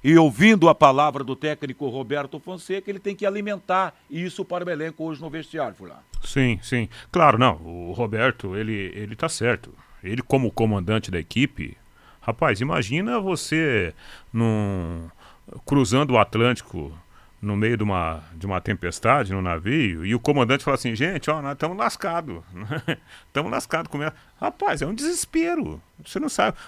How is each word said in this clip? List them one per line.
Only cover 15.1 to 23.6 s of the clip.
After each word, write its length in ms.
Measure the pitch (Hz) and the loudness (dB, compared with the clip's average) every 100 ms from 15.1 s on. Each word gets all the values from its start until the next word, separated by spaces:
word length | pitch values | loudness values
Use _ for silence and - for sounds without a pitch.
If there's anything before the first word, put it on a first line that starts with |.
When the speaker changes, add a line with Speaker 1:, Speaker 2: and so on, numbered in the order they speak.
| - - - - - - | -18 -20 -20 -20 -16 0
Speaker 2:
cruzando 460 | 143 123 127 143 | 2 4 2 4
o 60 | 120 | 4
Atlântico 760 | 101 110 120 120 - 87 73 80 - - - - | 4 2 2 0 -6 -10 -10 -14 -20 -20 -20 -10
no 140 | 101 101 | -4 0
meio 220 | 110 117 | 0 0
de 60 | |
uma, 400 | 104 92 82 82 80 | 0 0 -2 -6 -12
de 120 | 82 98 | -10 -4
uma 120 | 92 | -4
tempestade 720 | - 104 87 - 113 143 98 | -4 -4 -4 -2 2 2 0
no 80 | 95 | -2
navio, 640 | 92 82 92 156 113 82 | -2 -2 -2 0 0 -2
e 120 | 90 117 | -2 0
o 40 | |
comandante 440 | 117 143 117 139 | 2 4 4 2
fala 100 | - | 0
assim, 220 | 131 123 110 | -2 -2 -2
gente, 340 | 160 175 - | -2 -2 -4
ó, 140 | 156 | -4
nós 120 | 143 143 | -4 -4
tamo 200 | 156 190 | -6 -2
lascado, 680 | 233 - - 170 156 85 80 92 104 156 - | -4 -2 -4 -4 -6 -14 -14 -14 -8 -6 -4
<laughs> 440 | - - - _ | -6 -8 -20 _
tamo 180 | 139 170 | -4 -2
lascado 380 | 247 | -4